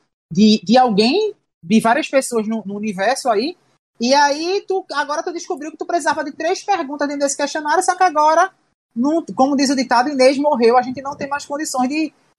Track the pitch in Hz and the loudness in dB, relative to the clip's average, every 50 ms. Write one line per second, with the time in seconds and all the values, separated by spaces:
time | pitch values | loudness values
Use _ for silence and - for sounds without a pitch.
0 | _ _ _ _ _ - 165 160 214 214 214 214 - 165 226 254 254 254 214 185 | _ _ _ _ _ -6 0 4 4 4 4 2 2 4 4 6 6 4 4 2
1 | 214 233 285 381 440 427 381 _ _ _ _ _ - 165 208 226 220 226 233 285 | 2 2 2 2 0 -2 -4 _ _ _ _ _ -4 0 2 2 4 4 2 0
2 | 302 - - 269 262 - 247 226 214 208 226 226 185 190 202 208 208 220 202 180 | 0 -2 0 -2 0 0 -2 -4 -4 -4 -4 -6 -6 -8 -8 -8 -6 -6 -6 -2
3 | 196 214 262 269 - 262 226 202 233 311 370 _ _ _ _ _ _ _ _ - | -2 -2 -2 -2 0 -2 0 0 -2 -4 -6 _ _ _ _ _ _ _ _ -4
4 | 226 240 269 285 294 285 285 302 320 339 381 403 - - 381 381 370 - 320 277 | -2 2 4 4 4 2 2 -2 -4 -4 -4 -4 -4 -4 -4 -6 -6 -6 -4 -4
5 | 294 277 294 302 339 359 330 339 - - 359 277 294 311 311 - 339 - 339 339 | -4 -4 -4 -6 -6 -6 -8 -10 -8 -8 -8 -8 -10 -10 -10 -10 -8 -4 -4 -2
6 | 277 320 285 320 294 302 - - 320 330 381 359 - - 403 359 330 262 285 285 | -2 -2 -2 -2 -4 -8 -8 -6 -4 -4 -4 -4 -2 -2 -2 -2 -4 -6 -6 -6
7 | 294 285 294 285 285 277 285 - 294 285 - 311 302 302 302 339 370 370 370 370 | -6 -6 -4 -2 -4 -4 -2 -2 -4 -4 -4 -6 -4 -2 0 0 0 0 0 2
8 | 370 359 302 302 302 311 320 320 359 381 - _ _ _ _ _ _ _ - 233 | 2 2 2 2 2 4 4 4 2 0 -2 _ _ _ _ _ _ _ -6 -2
9 | 240 285 311 339 311 - 185 - 254 277 285 262 285 254 285 262 262 240 254 233 | 0 0 0 0 -2 -2 0 0 2 2 2 2 2 2 2 0 0 2 2 2
10 | 247 285 302 262 254 262 285 262 285 294 294 240 240 226 240 254 247 247 254 277 | 2 2 2 4 4 4 4 4 2 0 2 2 4 4 4 4 2 0 -4 -10
11 | 262 277 294 285 285 277 277 285 - - 285 285 311 294 - 262 254 254 285 302 | -10 -10 -10 -10 -8 -8 -8 -8 -8 -8 -8 -8 -6 -6 -4 -2 -2 -2 0 -2
12 | 320 294 - _ _ _ _ | -4 -4 -6 _ _ _ _